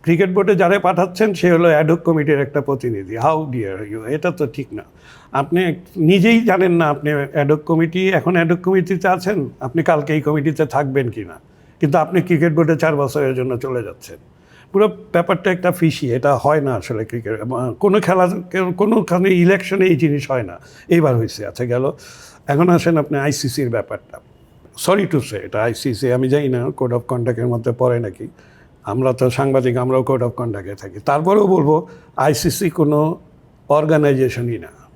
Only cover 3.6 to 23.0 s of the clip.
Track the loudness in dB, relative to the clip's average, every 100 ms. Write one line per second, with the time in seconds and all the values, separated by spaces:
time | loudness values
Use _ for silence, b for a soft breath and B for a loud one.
3.6 | -6 -8 -10 -10 -6 -4 -4 -4 -6 -6
4.6 | -12 -14 -16 B B B B -4 -2 0
5.6 | 0 -4 -10 0 4 4 6 4 2 2
6.6 | 2 2 2 0 -2 -2 -2 -2 0 0
7.6 | 0 0 0 0 0 0 0 0 0 0
8.6 | 0 0 0 -2 0 0 0 -4 -6 -8
9.6 | -6 -2 2 0 0 -2 0 -2 -2 -2
10.6 | -2 0 -2 -2 -2 -6 -14 -16 _ b
11.6 | b b 0 2 2 -2 0 2 2 2
12.6 | 2 2 0 0 0 0 -2 -2 -4 -4
13.6 | -4 -6 -6 -14 -20 -20 _ b b b
14.6 | b 2 2 0 -4 -2 0 -2 -2 0
15.6 | -2 0 0 0 -2 0 2 2 2 2
16.6 | 0 -4 -4 -6 -6 -8 -6 -6 -6 -4
17.6 | -6 0 2 2 2 2 2 -2 -6 -4
18.6 | -4 -2 0 0 0 0 2 4 4 2
19.6 | 0 0 2 2 2 0 -2 -4 -4 -12
20.6 | B B B 2 4 2 -2 -6 -12 -6
21.6 | -4 -2 -2 -6 B B B B -2 2
22.6 | 4 4 4 0